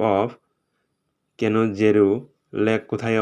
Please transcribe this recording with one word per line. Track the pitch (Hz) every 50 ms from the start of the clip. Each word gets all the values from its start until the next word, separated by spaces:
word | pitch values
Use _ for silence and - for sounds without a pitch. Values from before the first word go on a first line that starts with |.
| 104 113 98
অফ | 98 110 123 - - _ _ _ _ _ _ _ _ _ _ _ _ _ _ _ _ _ _ _ -
কেনজেরু | 117 110 107 110 113 110 98 101 110 107 104 107 101 98 101 127 143 - _ _ _ _ - 107 107
লেক | 110 110 110 - -
কোথায় | - 107 120 113 113 110